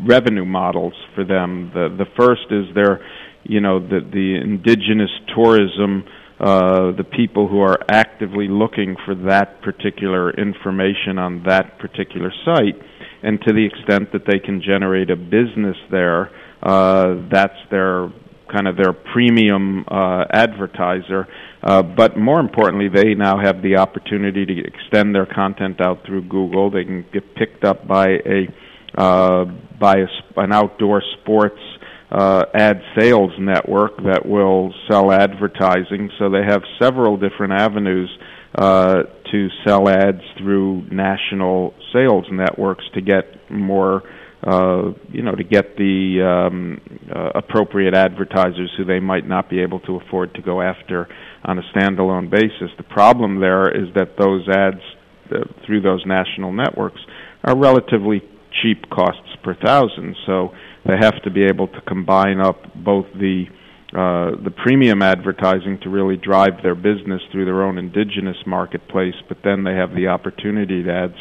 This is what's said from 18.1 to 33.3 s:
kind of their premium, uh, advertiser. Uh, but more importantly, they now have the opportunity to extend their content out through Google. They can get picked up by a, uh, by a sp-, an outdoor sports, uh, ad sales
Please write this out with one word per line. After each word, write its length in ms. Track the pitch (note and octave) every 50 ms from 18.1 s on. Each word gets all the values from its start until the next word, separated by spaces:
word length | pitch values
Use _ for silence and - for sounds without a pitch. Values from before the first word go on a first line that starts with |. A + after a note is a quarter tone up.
| - - - - - _ _ -
kind 160 | - G2+ G2
of 100 | F#2+ F2+
their 160 | F#2 G2 F2+
premium, 920 | F2 - - - - A#2+ B2 A#2+ A#2 A2+ A2 G#2 G2+ G2 G2 G2 F#2+ F#2+ -
uh, 380 | - - G2 F#2+ F#2 F#2 F2+ E2+ -
advertiser. 960 | - A2 A#2 A2+ G#2 G2 G2 F2+ - - F2+ F2+ F2+ F#2+ F2+ - F#2+ F#2+ F#2+ - - - - - - _
Uh, 220 | - - G2 F#2+ F#2
but 320 | E2+ F2+ A2+ A2+ A2+ -
more 240 | G#2+ G#2+ B2+ D3+ E3+
importantly, 480 | C#3 G#2 - A#2+ G#2+ F#2 F2 G2+ G2+ G2
they 260 | F2+ G2 G#2 A2 G#2
now 240 | G2 G2+ G2 F#2+ G2+
have 240 | G2+ G2 F#2 F#2
the 140 | F#2 F#2+ F#2+
opportunity 680 | F#2+ F#2+ - - - - - G#2 G2+ G2+ G2 F#2+ G2+ G2
to 140 | F2+ F#2 E2+ -
extend 480 | - - - - - - G#2+ G#2 G#2 G2+
their 120 | G2 F#2+
content 540 | - - G#2 G2 F#2+ G2+ - G2+ F#2+ F2+ -
out 240 | F#2 F2+ F2+ F2+ -
through 180 | - F#2+ F#2+
Google. 460 | F2+ F2+ F#2 F#2+ F#2+ F2 F#2+ F#2+ G2 G2+
They 100 | G2 F#2+
can 220 | F2+ F#2 F#2 F2+ E2+ -
get 240 | - G2+ - - -
picked 260 | - A2 - - -
up 240 | - G2+ F#2+ - -
by 220 | - F#2+ G2 F#2+ F#2+
a, 400 | F#2+ - - - G2 G2 F#2 D#2+ - - - - - - - - - -
uh, 440 | F#2+ F#2 F2+ F#2 F#2 F#2 F#2 F2+ F#2 F2+ F2+ - - - - -
by 200 | G#2 G2+ G2 G2
a 80 | F#2+ - - -
sp-, 200 | - - - F#2+
an 140 | G2+ F#2+
outdoor 480 | G#2+ G#2+ G#2+ G2+ - - A2 G2+ G#2 G2+ - - - -
sports, 400 | _ - G#2+ G#2+ G#2 G2+ - - - - - - - - - - - _
uh, 320 | - G2 G2 F#2+ F#2+ F#2+ - - -
ad 280 | G#2+ G#2+ G#2+ G2+ F#2 - - - A2
sales 320 | A2+ A#2+ B2 G#2+ G2 F2+